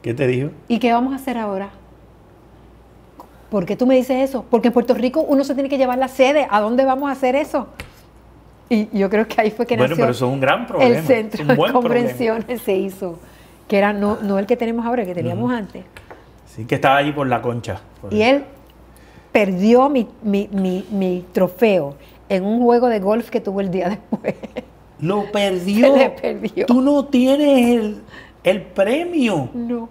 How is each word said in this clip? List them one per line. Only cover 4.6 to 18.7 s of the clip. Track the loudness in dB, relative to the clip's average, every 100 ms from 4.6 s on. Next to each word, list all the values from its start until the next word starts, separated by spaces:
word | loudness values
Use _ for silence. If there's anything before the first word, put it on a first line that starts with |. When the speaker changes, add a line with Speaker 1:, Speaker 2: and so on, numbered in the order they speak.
| 2
Speaker 2:
en | 0
Puerto | 0
Rico | 0 0 -2
uno | 0 0
se | 0 -4
tiene | -2
que | 0
llevar | 0 0
la | -4
sede. | 2 4 4 2
¿A | 0
dónde | 2 2 2
vamos | 0 -2
a |
hacer | -2 0 0
eso?". | -2 -4 -6 -16 -20 -20 -20 -20 -20 -20 -20 -20 -2
Y | -2 0 -2
yo | 0
creo | 0 0
que | 0
ahí | -2
fue | -2 -4
que | 0
Speaker 1:
Bueno, | 2
Speaker 2:
nació | 2
Speaker 1:
pero | 0
eso | 2 -2
es |
un | 0
gran | 2 0 -2
problema, | 2 4 4
Speaker 2:
el |
centro | 2 0 0 -4
Speaker 1:
un | 0 2
buen | 4
Speaker 2:
de | 2
Speaker 1:
problema. | 2 0
Speaker 2:
convenciones | 0 -2 -2 -2 -6 -8
se | -2 -2
hizo. | -2 -8 -10 -10 -18 -20 -20 -20 -2
Que | 0
era | 2
no, | 0 -2 -2
no | -2 -2
el | 0
que | -2
tenemos | -2 -4 -2
ahora, | -4
el | -4
que | -4
teníamos | -4 -4 -2
Speaker 1:
Ujú. | -4
Speaker 2:
antes. | -6 -14 -20 -20 -20 -20 -20 -20 -20
Speaker 1:
Sí, | -14 -6
que | 0
estaba | 2 4
allí | 2
por | -2 -2
La | -2
Concha, | -2 -6 -8 -10 -12 -18
por | -6
Speaker 2:
Y | 0
Speaker 1:
ahí. | 2 2
Speaker 2:
él | -2 -20 -20